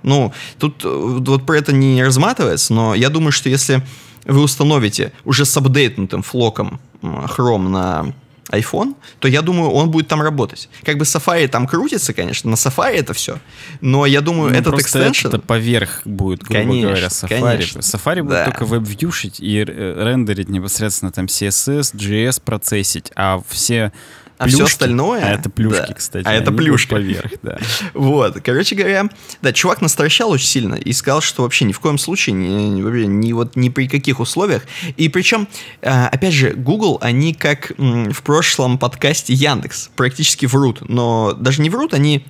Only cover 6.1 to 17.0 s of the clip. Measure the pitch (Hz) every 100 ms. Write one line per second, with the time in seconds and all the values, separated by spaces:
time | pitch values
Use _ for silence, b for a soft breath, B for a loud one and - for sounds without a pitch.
6.1 | 95 - 123 117 - 101 - - - -
7.1 | 71 69 - 123 107 92 95 92 80 73
8.1 | - - _ - 104 - 165 262 - B
9.1 | B 135 127 160 175 160 123 160 160 156
10.1 | 156 151 147 107 - - B - 147 156
11.1 | 160 - 170 131 120 127 170 294 220 -
12.1 | - 87 - 113 113 139 - 262 196 135
13.1 | - - - - B B 151 131 135 143
14.1 | 139 147 170 147 127 139 139 127 131 -
15.1 | - - 110 - 113 113 120 95 - 107
16.1 | 98 95 90 - 110 117 127 104 95